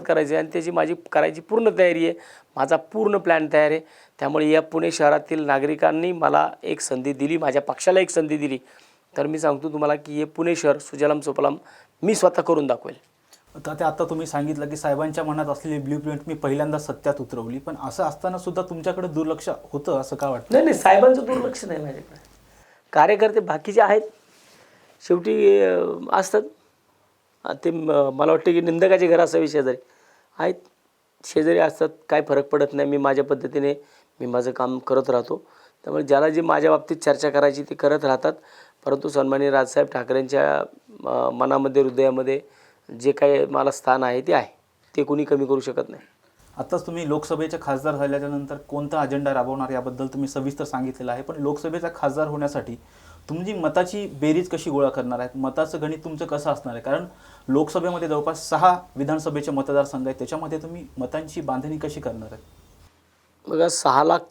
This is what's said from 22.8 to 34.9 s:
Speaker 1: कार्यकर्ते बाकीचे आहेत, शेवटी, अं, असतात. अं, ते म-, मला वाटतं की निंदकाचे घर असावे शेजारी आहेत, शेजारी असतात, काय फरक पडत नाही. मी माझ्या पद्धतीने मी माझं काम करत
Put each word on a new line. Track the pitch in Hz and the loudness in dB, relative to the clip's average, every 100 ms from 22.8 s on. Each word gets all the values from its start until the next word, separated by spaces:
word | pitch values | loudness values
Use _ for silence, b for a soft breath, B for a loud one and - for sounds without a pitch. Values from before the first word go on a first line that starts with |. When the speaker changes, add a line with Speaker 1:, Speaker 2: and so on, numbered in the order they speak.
| _ | _
Speaker 1:
कार्यकर्ते | 160 160 208 220 214 | 4 6 6 4 2
बाकीचे | 180 151 214 208 | 0 -4 0 4
आहेत, | 202 214 214 - _ b b b b b b _ - | 6 4 0 -8 _ b b b b b b _ 0
शेवटी, | 175 175 220 202 202 | 0 2 4 6 6
अं, | 190 180 175 170 - | 6 4 0 -4 0
असतात. | 196 190 214 277 - _ _ _ _ _ _ _ _ | 0 2 0 -2 -8 _ _ _ _ _ _ _ _
अं, | - - | -10 -4
ते | 170 | -4
म-, | 165 156 147 139 | -2 2 2 2
मला | 131 151 | 2 4
वाटतं | 160 175 | 4 4
की | 170 | 2
निंदकाचे | 170 165 185 185 175 | 2 2 4 6 6
घर | 170 | 6
असावे | 165 165 156 | 6 2 2
शेजारी | 147 131 123 b b b b b - | 0 0 -2 b b b b b -4
आहेत, | 170 175 - _ _ _ _ _ | -4 -4 -10 _ _ _ _ _
शेजारी | - 156 156 170 | -4 0 4 4
असतात, | 160 156 156 - - | 4 2 -4 -4 -2
काय | 151 151 | 0 2
फरक | 143 | 0
पडत | 143 147 143 | 2 2 0
नाही. | 143 143 | 0 0
मी | 143 | 2
माझ्या | 139 135 | 2 2
पद्धतीने | 135 135 131 143 139 143 b b b - | 0 -2 -2 -2 -2 -2 b b b -12
मी | 123 | -4
माझं | 123 123 | -2 -2
काम | 123 127 127 | -2 -4 -4
करत | - | 0